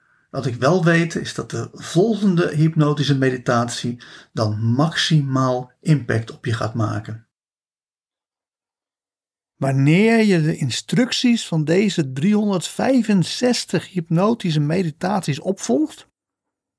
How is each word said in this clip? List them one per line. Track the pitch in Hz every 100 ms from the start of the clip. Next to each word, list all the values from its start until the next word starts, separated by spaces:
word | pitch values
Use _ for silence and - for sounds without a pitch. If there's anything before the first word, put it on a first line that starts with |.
| _ _ _
Wat | 135 127
ik |
wel | 120 131 180
weet | 165 165 165
is | - -
dat | - 117
de | 117 113
volgende | - - 160 220 202 202 170 175
hypnotische | 151 160 156 147 147 135 139
meditatie | 131 127 123 120 120 - 120 120 - - -
dan | 135 110 107
maximaal | 113 123 160 - - 156 139 131 131 127 127 _
impact | - 143 117 113 113
op | -
je | -
gaat | 113 110
maken. | 113 104 107 110 110 _ _ _ _ _ _ _ _ _ _ _ _ _ _ _ _ _ _ _ _ _ _ _ -
Wanneer | 135 135 139 170 220 226
je | 214 175
de | 156 165
instructies | 135 - - 175 247 - 247 233 -
van | 165
deze | 151 175 214 170 139
driehonderdvijfenzestig | 131 180 208 214 185 - - 226 269 226 202 160 - 247 240 - 165 -
hypnotische | 180 165 165 202 233 180 151
meditaties | 147 175 170 - 180 202 165 135
opvolgt, | - 196 - 254 311 - - _ _ _ _ _ _